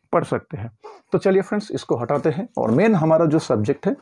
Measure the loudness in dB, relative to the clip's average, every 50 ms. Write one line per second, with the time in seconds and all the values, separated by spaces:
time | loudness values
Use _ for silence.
0 | _ -4 -2 -2 -2 -2 -4 -6 -6 -8 -12 -12 -12 -12 -14 _ -20 -20 -20 -20
1 | _ _ -2 0 2 2 2 2 0 0 -4 -6 -6 -6 -8 -8 -4 -4 -4 -4
2 | -2 -2 -2 0 0 -2 -2 -2 -6 -8 -4 -4 0 2 2 4 4 4 2 2
3 | 4 4 4 4 4 4 2 0 0 0 -2 0 0 -2 -2 -2 -2 -4 -4 -4